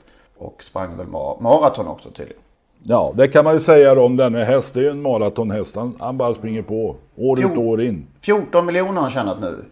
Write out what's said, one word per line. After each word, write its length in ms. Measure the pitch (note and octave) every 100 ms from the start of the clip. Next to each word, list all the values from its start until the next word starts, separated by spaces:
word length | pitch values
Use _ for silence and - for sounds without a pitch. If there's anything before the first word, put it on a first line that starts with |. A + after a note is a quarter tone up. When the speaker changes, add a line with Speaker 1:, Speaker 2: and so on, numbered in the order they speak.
| _ _ _ -
Speaker 1:
Och 240 | - -
sprang 320 | - F#2 F2+ F2
väl 100 | F2
ma-, 360 | F2 C#2+ -
maraton 460 | A#2 D3+ D3+ - F2
också 200 | - -
tydligen. 320 | - - - _ _ _ _
Speaker 2:
Ja, 300 | - A#2 C#2+ G#2
det 120 | C3+
kan 160 | D3+
man 100 | D3+
ju 60 | D#3
säga 340 | D#3+ D3+ C#3
då 80 | C3
om 120 | B2 B2+
denna 280 | B2+ A#2
häst. 300 | A2+ C3+ -
Det 60 | B2
är 40 |
ju 60 | C#3+
en 120 | C#3+
maratonhäst. 720 | C#3+ A2+ G#2 A2 A2 G#2 F2+ G#2
Han, 200 | B2 -
han 160 | A#2 C3
bara 160 | A#2+
springer 280 | A2 A2 A2
på 340 | G2+ A2 G#2 - _ -
år 220 | B2+ C3
ut 40 |
och 60 | F#3+
Speaker 1:
Fjor-, 60 | D#3
Speaker 2:
år 240 | A2+ A2
in. 240 | A#2+ F2 C2+ _
Speaker 1:
fjorton 460 | - G#3 D3+ F3 F3
miljoner 260 | F3 F#3+
har 80 | F#3
han 80 | C3+
tjänat 300 | B2+ G#2 F#2
nu. 240 | F#2 C#2 -